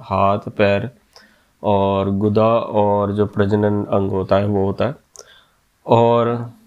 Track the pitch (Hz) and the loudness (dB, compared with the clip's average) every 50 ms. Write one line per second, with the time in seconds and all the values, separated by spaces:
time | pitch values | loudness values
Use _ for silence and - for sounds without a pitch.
0 | - - 98 95 98 98 101 107 - - - - 104 101 101 98 107 127 - _ | -10 -6 -2 0 0 0 0 -2 -6 -8 -2 0 2 2 2 0 -2 -6 -12 _
1 | _ _ _ - - _ _ _ _ _ _ - - 107 101 98 98 98 98 98 | _ _ _ -20 -20 _ _ _ _ _ _ -6 -2 0 2 2 2 2 0 0
2 | 98 98 101 98 107 107 104 107 110 113 117 117 - - - 107 104 101 101 101 | 0 -2 -2 0 0 0 2 2 2 2 2 0 -2 -2 0 0 2 2 2 0
3 | 101 101 98 104 104 98 - 107 101 98 104 104 104 104 104 104 104 - - 101 | 0 -2 0 -2 -2 -2 0 -2 -2 0 0 2 2 0 0 -2 -2 -2 -2 -2
4 | 98 98 101 95 92 92 98 98 101 101 104 98 95 98 98 - 101 117 160 - | -2 -2 -2 -4 -2 0 0 0 0 0 0 0 0 -2 -2 -2 -4 -4 -6 -8
5 | _ _ _ - - _ - _ _ _ _ _ _ _ _ _ - - 120 117 | _ _ _ -20 -20 _ -20 _ _ _ _ _ _ _ _ _ -2 0 2 4
6 | 117 117 117 117 117 117 120 120 120 120 - - _ | 4 4 2 2 0 -2 -2 -6 -8 -12 -16 -20 _